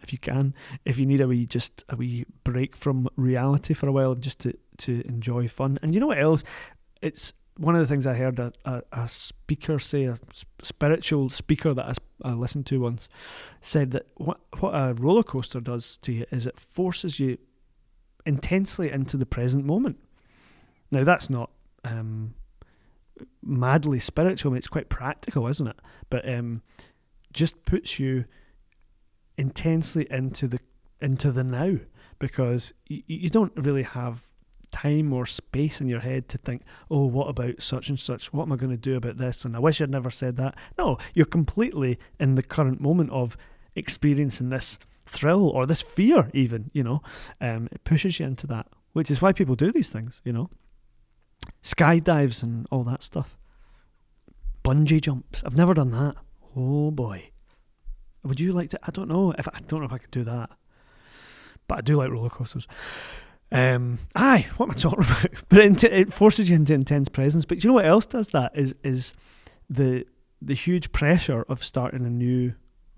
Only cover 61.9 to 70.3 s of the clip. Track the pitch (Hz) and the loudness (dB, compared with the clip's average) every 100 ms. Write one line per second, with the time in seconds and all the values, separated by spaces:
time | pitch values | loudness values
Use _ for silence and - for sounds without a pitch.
61.9 | 147 131 120 120 - 120 123 - - - | 2 2 -2 -4 -6 -8 -8 -12 -16 -16
62.9 | - - - - _ - 127 127 123 123 | -14 -14 -16 -20 _ -2 2 4 2 0
63.9 | 120 - - 269 226 - - - - - | -4 -6 2 6 6 4 -2 -2 0 0
64.9 | - 147 - 180 - - 190 208 185 233 | 4 4 4 2 -2 8 10 10 8 6
65.9 | 190 180 - 208 220 180 165 147 147 135 | 6 4 6 6 6 4 6 6 4 4
66.9 | 147 139 - 139 160 143 175 214 247 160 | 2 2 0 2 2 0 2 6 6 8
67.9 | 208 - 247 208 143 123 147 131 - 135 | 6 4 -4 0 0 0 0 -2 -2 -2
68.9 | 127 - - _ - - _ - 131 131 | -2 -4 -10 _ -20 -20 _ -6 0 2
69.9 | 127 - _ _ | 2 -6 _ _